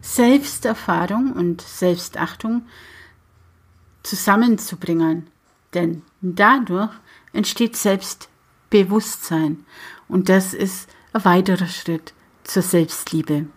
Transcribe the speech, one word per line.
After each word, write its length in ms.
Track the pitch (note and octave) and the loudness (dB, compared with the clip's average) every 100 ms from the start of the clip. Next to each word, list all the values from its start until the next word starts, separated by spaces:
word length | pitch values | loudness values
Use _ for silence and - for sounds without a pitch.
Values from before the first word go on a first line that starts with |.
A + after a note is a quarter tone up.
Selbsterfahrung 1300 | - - A#3+ C#4 C#4 - A#3 A3 - E3+ F3 G#3 C4 | -6 2 6 6 2 -6 -4 -4 -2 -2 0 0 -2
und 280 | B3+ F3 E3+ | 0 -2 -2
Selbstachtung 1040 | - - F3+ F3 - - E3+ - A3+ A#3 A#3 - - - - _ _ _ _ _ _ _ _ _ | -8 -2 0 0 -4 -6 -8 -6 -4 -4 -6 -20 -20 -20 -20 _ _ _ _ _ _ _ _ _
zusammenzubringen. 1300 | - G3+ - G3+ A#3+ G#3+ - F3 - E3 D#3+ D#3+ D#3+ _ _ _ _ F3 | -12 -6 2 4 4 2 -2 -12 -4 0 0 0 -6 _ _ _ _ -4
Denn 260 | E3+ E3 - _ | -2 -4 -12 _
dadurch 680 | F#3 F3+ G3+ C4+ A#3 F3 G#3+ - _ - _ | -8 2 4 4 2 -2 -4 -6 _ -20 _
entsteht 440 | - G#3 - A#3 A#3 | -4 -4 0 -2 0
Selbstbewusstsein. 1900 | G3+ F#3+ - - - _ _ _ _ G#3+ F#3 G#3 G#3+ - - D#3+ D#3 D#3 - - - - _ | 0 0 -2 -14 -18 _ _ _ _ 4 4 2 -2 -10 -4 0 0 -2 -10 -20 -20 -20 _
Und 220 | F#3 F#3 | -2 4
das 260 | F#3+ F#3+ - | 2 2 -4
ist 340 | G3 - - _ _ | -6 -6 -16 _ _
ein 120 | A3 G3 | 0 4
weiterer 420 | F3+ F#3+ F3+ F3 | 4 4 0 -2
Schritt 480 | - - E3 - _ _ _ | -6 -6 -6 -8 _ _ _
zur 200 | - - | -6 -2
Selbstliebe. 840 | F#3 F3 D#3+ - - E3 D3+ D3+ D3+ | 2 2 0 -4 -6 -6 -2 -2 -4